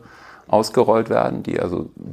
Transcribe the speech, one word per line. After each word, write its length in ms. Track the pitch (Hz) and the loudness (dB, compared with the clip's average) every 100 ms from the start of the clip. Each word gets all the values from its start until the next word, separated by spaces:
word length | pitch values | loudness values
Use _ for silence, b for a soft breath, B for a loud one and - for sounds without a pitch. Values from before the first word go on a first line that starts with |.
| B B B B - | B B B B 0
ausgerollt 640 | 104 110 131 107 113 113 | 0 2 2 4 2 2
werden, 340 | 113 - - | 0 0 -2
die 160 | - - | -6 -4
also 300 | 87 90 - - - | -4 -4 -6 -12 -16